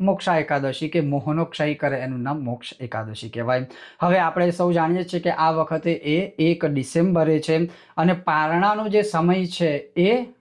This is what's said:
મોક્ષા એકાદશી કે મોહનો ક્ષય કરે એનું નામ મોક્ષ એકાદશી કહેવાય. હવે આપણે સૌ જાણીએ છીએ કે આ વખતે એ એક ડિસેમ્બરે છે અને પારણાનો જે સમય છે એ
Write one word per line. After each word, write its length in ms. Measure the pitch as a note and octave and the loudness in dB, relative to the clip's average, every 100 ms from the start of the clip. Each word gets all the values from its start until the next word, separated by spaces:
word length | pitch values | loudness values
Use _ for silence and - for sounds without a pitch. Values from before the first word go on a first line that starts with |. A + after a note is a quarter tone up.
મોક્ષા 380 | F#3+ F#3 - E3 | 0 0 0 0
એકાદશી 500 | C#3+ C#3+ C3+ B2+ D#3 | 0 -2 -2 -4 -2
કે 120 | E3+ | 0
મોહનો 440 | C#3+ C#3+ D#3 D#3 | 0 -2 -2 -2
ક્ષય 300 | E3 - D3+ | -2 -2 -4
કરે 220 | D3 D3 C3+ | -2 -2 -2
એનું 240 | C3 B2+ | -4 -6
નામ 180 | B2+ D3+ | -6 -6
મોક્ષ 320 | B2 A#2+ - - | -6 -8 -12 -14
એકાદશી 480 | A#2+ A2 G#2+ G#2+ A2+ | -10 -8 -8 -12 -10
કહેવાય. 380 | A#2 A#2 B2+ C3 - - - | -6 -2 -2 -2 -12 -20 -4
હવે 180 | F3 F#3 | 2 4
આપણે 320 | E3 F3+ F3 | 2 2 0
સૌ 220 | F3 F3 | 2 2
જાણીએ 320 | E3+ D#3+ F3+ | 2 2 0
છીએ 160 | F3 F3 | -2 -2
કે 100 | F3 | -2
આ 200 | - D#3+ | 2 2
વખતે 420 | D#3+ D#3+ D#3+ E3+ | 2 0 -2 -2
એ 280 | E3 D3 D#3+ - - D#3+ | -2 0 -2 -2 0 2
એક 140 | E3+ | 2
ડિસેમ્બરે 760 | D#3 C#3+ B2+ E3 F#3 E3+ D#3+ D#3 | 0 -2 -2 0 2 4 4 2
છે 320 | D#3 D#3+ E3+ - - - | 2 0 0 -6 -12 0
અને 160 | E3+ | 2
પારણાનો 760 | F3+ F3+ D#3 D#3 E3+ G3+ G#3+ G#3+ | 2 0 0 2 2 2 0 0
જે 140 | G#3 | 0
સમય 440 | G#3 E3 E3+ F#3+ F3+ | 0 0 2 2 -2
છે 460 | - E3+ C#3+ - - | -2 -2 -2 -4 0
એ 260 | F#3 B3 A#3+ - | 2 2 -2 -12